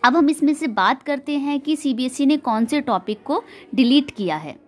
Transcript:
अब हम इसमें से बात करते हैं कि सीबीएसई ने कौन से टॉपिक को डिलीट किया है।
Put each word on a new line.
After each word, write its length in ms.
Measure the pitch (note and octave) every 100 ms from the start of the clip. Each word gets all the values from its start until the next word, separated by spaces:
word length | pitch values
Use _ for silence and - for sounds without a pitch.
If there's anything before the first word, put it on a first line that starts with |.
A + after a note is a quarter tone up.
अब 120 | B3 D#4
हम 140 | C#4+
इसमें 240 | D4+ D4
से 140 | D4 D#4
बात 340 | G#3 F#3+ C4+
करते 340 | - C#4+ C#4+ C#4+
हैं 220 | C#4 C#4+
कि 160 | C#4+ D4+
सीबीएसई 500 | C#4 A#3 B3+ B3+ C#4
ने 120 | D4
कौन 280 | B3+ A3 A3+
से 140 | D4
टॉपिक 420 | C#4 F#3+ F#3 G#3+
को 180 | - F4 - - - G3
डिलीट 360 | B3 C#4 C#4+
किया 240 | - F#3 D#3
है। 200 | D#3 -